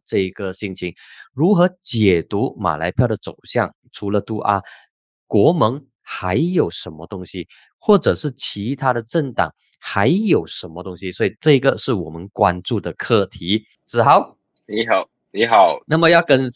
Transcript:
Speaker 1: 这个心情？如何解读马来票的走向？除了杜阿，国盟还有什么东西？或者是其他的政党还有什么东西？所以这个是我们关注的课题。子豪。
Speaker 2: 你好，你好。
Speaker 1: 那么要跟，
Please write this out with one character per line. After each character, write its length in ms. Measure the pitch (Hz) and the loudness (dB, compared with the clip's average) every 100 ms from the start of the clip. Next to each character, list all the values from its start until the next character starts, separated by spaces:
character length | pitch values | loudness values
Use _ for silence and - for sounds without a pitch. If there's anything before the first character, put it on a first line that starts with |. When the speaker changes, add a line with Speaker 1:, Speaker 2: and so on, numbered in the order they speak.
Speaker 1:
这 240 | - 107 92 | -6 -4 -4
个 220 | - 98 | -6 -10
心 220 | 92 101 | -8 -10
情？ 180 | 92 90 - - - - | -8 -10 -10 -20 -20 -14
如 220 | 127 175 | -2 2
何 160 | 175 185 - | 4 2 0
解 400 | - 113 101 87 | -4 2 4 4
读 300 | - 101 127 87 | 0 -4 -4 -2
马 180 | 92 76 | -4 -2
来 140 | 85 | -4
票 160 | - 120 | 0 0
的 100 | 107 | -2
走 180 | - - | -8 -14
向？ 280 | - 120 92 _ _ | -6 -4 -4 _ _
除 200 | - 101 | -10 -2
了 100 | 104 | -2
杜 180 | 104 110 | -2 -4
阿， 200 | - 98 - - _ _ _ _ - | 0 0 -2 -20 _ _ _ _ -2
国 240 | 104 123 | 2 4
盟 320 | 175 113 139 - _ | 4 2 -2 -12 _
还 320 | - - 90 | -16 -8 -2
有 340 | 101 170 185 90 | 0 0 0 -2
什 220 | - 90 | -4 -12
么 160 | 78 82 | -12 -12
东 180 | 95 | -12
西？ 240 | 90 92 82 _ _ _ | -10 -10 -12 _ _ _
或 180 | - 202 | 2 4
者 180 | - | 4
是 160 | 87 147 | 0 -4
其 440 | - - 104 107 139 | -8 -10 -6 -6 -2
他 160 | 135 | -2
的 80 | 120 | -2
政 320 | 113 170 139 | -2 -4 -4
党 180 | 113 82 _ _ _ | -4 -6 _ _ _
还 300 | - 98 110 | -6 0 2
有 360 | 190 214 113 | 2 2 0
什 240 | 80 - 87 | 0 -10 -12
么 140 | 82 | -12
东 120 | 92 | -12
西？ 160 | 90 92 | -10 -8
所 140 | 90 | -4
以 100 | 104 - | -4 -2
这 180 | 156 135 | 2 2
个 160 | 135 - | 2 -2
是 160 | - | -2
我 160 | 104 78 | -4 -4
们 180 | 80 98 | -10 -10
关 260 | - 98 90 | 0 0 0
注 160 | - 113 | -4 -4
的 140 | 87 | -6
课 300 | - - 110 95 | -8 -2 0 0
题。 380 | - 87 107 - _ - | -6 -4 -4 -4 _ -6
子 160 | 120 | 0
豪。 340 | 131 180 - _ _ _ - | 4 4 2 _ _ _ -8
Speaker 2:
你 180 | 107 113 | -4 0
好， 200 | 98 - _ _ | 0 -2 _ _
你 160 | 98 117 | -2 4
好。 320 | 110 87 71 - | 6 6 4 -2
Speaker 1:
那 100 | 160 | 2
么 140 | 165 | 6
要 100 | 170 | 4
跟， 300 | 165 131 127 | 4 2 0